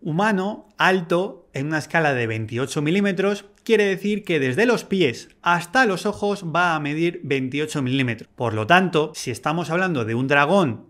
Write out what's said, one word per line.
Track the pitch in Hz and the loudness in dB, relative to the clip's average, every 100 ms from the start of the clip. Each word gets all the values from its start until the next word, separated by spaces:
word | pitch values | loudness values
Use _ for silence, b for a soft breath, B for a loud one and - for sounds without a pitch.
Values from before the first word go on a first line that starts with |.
humano | - 156 214 196 190 220 - - | -4 0 2 0 -2 -6 -10 0
alto | 165 190 165 175 202 - _ | 2 2 2 0 0 -6 _
en | 143 143 | -6 -4
una | 156 | -4
escala | 147 170 151 | -2 2 2
de | 131 117 | 2 0
veintiocho | 110 110 117 135 156 | -4 -4 -4 -4 -2
milímetros | 151 190 202 185 190 202 - _ - | 0 2 0 0 -2 -2 -8 _ 0
quiere | 220 | 2
decir | 202 185 202 208 | 2 0 -2 -4
que | 202 160 | -2 0
desde | 135 127 240 | 0 2 2
los | 220 - | 0 0
pies | 190 151 113 - _ | 0 2 0 -10 _
hasta | 175 175 165 262 254 | 0 0 0 0 2
los | 180 208 | 0 -2
ojos | 202 208 196 170 | -2 -2 -4 -2
va | 160 175 | 0 2
a | 156 | 0
medir | 147 151 170 175 | -2 0 -2 -2
veintiocho | 143 139 131 135 151 151 | -2 -2 -2 -2 -4 -2
milímetros. | 131 135 127 107 - | 0 0 0 -2 -8
Por | - 120 | -6 -4
lo | 107 107 | -2 4
tanto, | 175 185 160 151 | 4 4 2 -2
si | - - | -4 -8
estamos | 113 156 160 151 | -6 -4 -4 -2
hablando | 170 190 151 110 | -2 -2 -2 -2
de | 117 | -2
un | 135 | 2
dragón | 143 143 196 156 107 - | 2 4 4 2 -2 -10